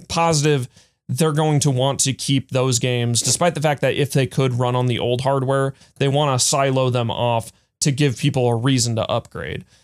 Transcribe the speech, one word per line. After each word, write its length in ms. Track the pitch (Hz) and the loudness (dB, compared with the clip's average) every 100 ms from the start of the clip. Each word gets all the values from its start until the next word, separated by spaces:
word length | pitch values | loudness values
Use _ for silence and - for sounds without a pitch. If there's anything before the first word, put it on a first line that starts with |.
| - | -4
positive 580 | 165 170 151 151 143 120 _ _ _ - | 0 2 2 2 0 -2 _ _ _ -8
they're 220 | 127 160 | 0 0
going 300 | 151 156 147 | 2 2 2
to 100 | 147 | 2
want 300 | 127 135 135 | 2 0 0
to 100 | 135 | -2
keep 380 | 127 - 139 - | -4 -2 -2 0
those 280 | 131 131 117 | 0 0 0
games, 420 | 127 123 120 113 | 0 0 0 0
despite 340 | - - 175 160 | -2 0 0 0
the 60 | |
fact 180 | 151 143 | -2 0
that 140 | 135 98 | -2 0
if 160 | 139 | 0
they 160 | 147 127 | 0 0
could 260 | - 135 | 0 0
run 220 | 123 123 123 | 0 0 0
on 120 | 123 | 0
the 120 | 117 | -2
old 220 | 120 123 | -2 -2
hardware, 520 | 131 139 127 135 135 - - - | 0 -2 0 0 -2 -6 -14 -2
they 80 | 139 | 0
wanna 280 | 139 147 127 | 2 2 0
silo 520 | - 147 139 131 127 | 0 2 2 2 0
them 200 | 123 117 | 0 -2
off 400 | - 120 113 - _ _ - | -2 0 0 -4 _ _ -4
to 120 | 156 | -2
give 240 | 127 147 107 | 2 0 0
people 280 | 143 135 120 | -2 0 0
a 80 | 117 | 0
reason 420 | 131 131 117 113 | 0 0 0 -2
to 120 | - | -2
upgrade. 540 | 117 - - 71 - - _ | -4 -4 -12 -10 -10 -12 _